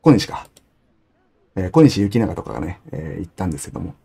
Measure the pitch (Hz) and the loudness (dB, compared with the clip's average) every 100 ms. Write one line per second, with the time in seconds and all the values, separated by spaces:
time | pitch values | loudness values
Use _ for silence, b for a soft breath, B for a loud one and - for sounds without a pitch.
0 | - 139 - - - _ _ _ _ _ | 6 4 2 -10 -16 _ _ _ _ _
1 | _ _ _ _ _ - 92 160 147 98 | _ _ _ _ _ -8 0 6 6 4
2 | 101 117 101 87 - 58 82 87 - - | 0 0 -2 -4 -10 -10 -10 -10 -14 -12
3 | 78 - - - 92 71 - - 87 - | -12 -12 -14 -8 -6 -6 -10 -12 -12 -14